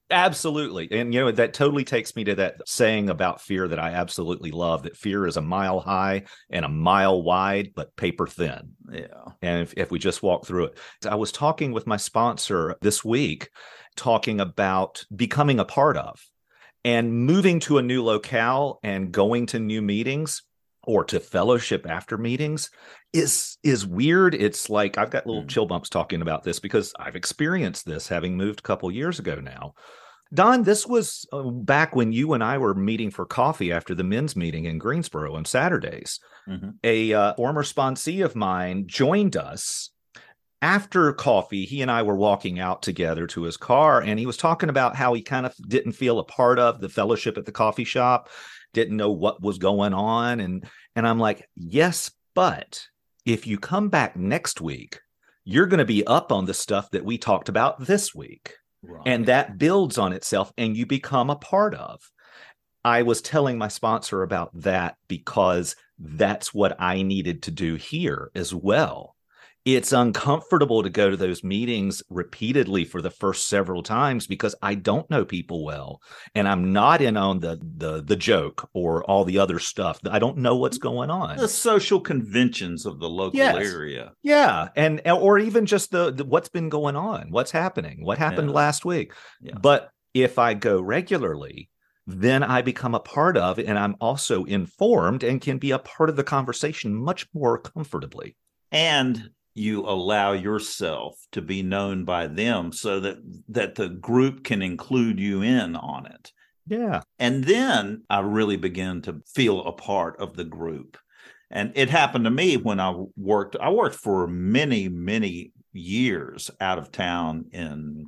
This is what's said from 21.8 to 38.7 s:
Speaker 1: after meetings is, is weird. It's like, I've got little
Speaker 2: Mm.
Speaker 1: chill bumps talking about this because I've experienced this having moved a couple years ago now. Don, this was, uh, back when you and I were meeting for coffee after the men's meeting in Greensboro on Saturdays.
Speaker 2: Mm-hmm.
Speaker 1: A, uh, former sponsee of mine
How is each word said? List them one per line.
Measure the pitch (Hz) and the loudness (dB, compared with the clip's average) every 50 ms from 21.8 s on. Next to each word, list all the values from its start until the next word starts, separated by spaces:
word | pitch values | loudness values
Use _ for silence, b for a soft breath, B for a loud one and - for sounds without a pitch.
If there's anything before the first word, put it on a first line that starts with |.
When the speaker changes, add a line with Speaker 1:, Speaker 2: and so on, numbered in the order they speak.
| - | -4
Speaker 1:
after | 82 80 90 - - 117 | -4 -8 -8 -6 -6 -6
meetings | 104 117 117 123 135 151 147 156 156 - - B B B B B B B B | -4 -4 -4 -2 -2 -2 -4 -4 -6 -8 -10 B B B B B B B B
is, | - 160 147 135 - - - - - - | 0 0 2 2 0 -2 -4 -6 -6 -2
is | - 147 131 107 98 | 0 2 2 2 0
weird. | 95 87 98 131 156 170 190 190 180 160 | -2 -2 0 2 4 6 6 6 4 4
It's | - 104 104 - - - - | 2 0 0 0 -2 -4 -2
like, | 107 104 104 98 - | 0 2 2 2 0
I've | 98 110 117 | -2 -2 -2
got | - 127 - | -2 -4 -4
little | 117 113 107 | -4 -6 -6
Speaker 2:
Mm. | - - | -6 -2
Speaker 1:
chill | - 120 107 | 0 0 0
bumps | 87 90 87 - - | 0 -2 -4 -4 -4
talking | - 90 80 - 90 82 | -4 -2 -2 -2 -4 -4
about | 85 82 78 78 - | -2 -2 -4 -4 -4
this | 90 82 - | -4 -6 -6
because | - 98 - 110 98 - - - | -4 -2 0 0 -2 -2 -8 -14
I've | - - - | -14 -12 -10
experienced | 90 - - - - 151 160 185 185 135 87 - - - | -8 -8 -6 -4 -2 -2 0 0 0 -2 -2 -4 -8 -10
this | 82 78 78 - - | -8 -8 -8 -6 -4
having | 90 85 82 90 90 92 | -4 -2 -2 -2 -2 -2
moved | 95 104 104 - | -2 -4 -4 -4
a | |
couple | - - 95 - - 90 | -2 -2 -2 -2 -2 -6
years | 92 120 147 175 180 - | -6 -4 -4 -6 -6 -6
ago | - - 73 | -6 -6 -6
now. | 67 67 67 - - - - - B B B B B B B B B B B | -6 -8 -12 -14 -14 -14 -16 -16 B B B B B B B B B B B
Don, | 147 170 190 233 254 254 | 2 4 4 6 6 4
this | 220 185 208 208 - | 4 2 2 2 0
was, | 226 247 233 185 - - - - - | 0 0 0 0 -2 -6 -12 -14 -10
uh, | - 143 | -10 -8
back | 135 123 120 123 104 - 139 147 160 156 - | -6 -6 -6 -4 0 2 4 4 2 2 2
when | 127 117 110 | 2 2 2
you | 113 117 143 156 | 2 0 0 2
and | 151 117 113 | 0 0 0
I | 113 135 135 | 0 0 2
were | 131 104 98 | 2 0 2
meeting | 98 95 104 113 110 113 101 | 2 0 0 0 -2 -4 -6
for | - - 90 | -6 -8 -8
coffee | - - 123 123 151 151 - 101 85 | -4 0 0 0 2 0 0 -2 -2
after | 85 85 - - 92 | -2 -2 -4 -4 -4
the | 82 90 | -2 -2
men's | 92 104 117 147 151 - | 0 0 -2 -2 -2 -4
meeting | 95 85 82 76 80 82 | -4 -4 -4 -4 -4 -6
in | 82 80 80 | -6 -6 -4
Greensboro | - 113 143 170 160 - - 76 76 71 76 | -2 -2 -2 -2 -4 -6 -6 -8 -6 -6 -6
on | 78 78 | -8 -4
Saturdays. | - - 127 147 180 180 117 - - - - - - - - b b b b b | 0 0 2 2 2 0 -2 -4 -6 -10 -10 -12 -12 -12 -12 b b b b b
Speaker 2:
Mm-hmm. | 95 95 92 95 101 - - - | -12 -10 -10 -10 -12 -8 -2 0
Speaker 1:
A, | 117 113 110 110 110 | 2 2 2 2 2
uh, | 107 107 101 104 - | 2 4 4 2 2
former | - 120 131 156 147 143 | 0 -2 -2 0 -2 -2
sponsee | - - 143 135 135 131 - - 156 175 196 185 | -2 -2 0 0 0 -2 -4 -6 -4 -2 -2 -2
of | 143 - | -2 0
mine | 113 104 92 92 90 90 90 | -2 -2 -2 -2 -2 -2 -4